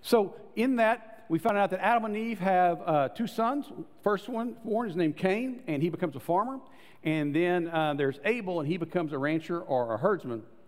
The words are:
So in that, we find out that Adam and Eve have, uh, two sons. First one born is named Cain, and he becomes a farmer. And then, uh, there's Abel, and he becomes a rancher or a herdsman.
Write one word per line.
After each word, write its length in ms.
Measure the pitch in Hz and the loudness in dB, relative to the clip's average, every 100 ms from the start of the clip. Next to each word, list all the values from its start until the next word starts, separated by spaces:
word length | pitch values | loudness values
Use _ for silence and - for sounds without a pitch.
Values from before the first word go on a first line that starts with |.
So 340 | - 233 196 - - - | 4 4 4 -4 -12 -2
in 220 | 247 247 | 0 4
that, 480 | 220 233 - - - | 4 2 -4 -20 -4
we 80 | 160 | 0
find 200 | 233 202 | 2 2
out 120 | 196 | 2
that 100 | 185 | 2
Adam 260 | 190 233 220 | 2 2 0
and 120 | 208 | -4
Eve 220 | 226 214 | -4 -2
have, 420 | 185 185 180 170 | 2 4 4 2
uh, 280 | - 151 135 | 0 2 2
two 180 | - 226 | -2 -6
sons. 440 | - 226 285 - - 165 - | 0 0 0 -6 -12 -14 -2
First 280 | - 202 - | 0 0 -4
one 280 | 226 240 - | -6 -6 -8
born 260 | - 214 233 | -4 -2 -2
is 60 | 170 | 0
named 220 | 165 147 | -2 0
Cain, 440 | 185 202 262 247 - | 0 0 -2 -8 -6
and 160 | 147 | -2
he 60 | 165 | -2
becomes 260 | 170 175 139 | -2 -4 -6
a 40 | |
farmer. 400 | - 175 233 269 - - - - | -2 0 0 -6 -14 -20 -20 -8
And 320 | 156 156 147 147 | -2 0 0 2
then, 320 | 175 175 170 | 2 2 0
uh, 260 | 165 156 | 0 0
there's 260 | 143 139 135 196 | 2 0 0 -2
Abel, 340 | 240 185 175 | -2 -2 -4
and 80 | 143 | -2
he 100 | 185 | -2
becomes 360 | 165 180 160 | -2 -2 -2
a 40 | 143 | -2
rancher 420 | 143 160 160 170 | 0 0 -2 -6
or 320 | 175 131 117 | 0 0 0
a 40 | 110 | 2
herdsman. 460 | 170 190 131 113 107 - | 2 0 -2 -8 -10 -20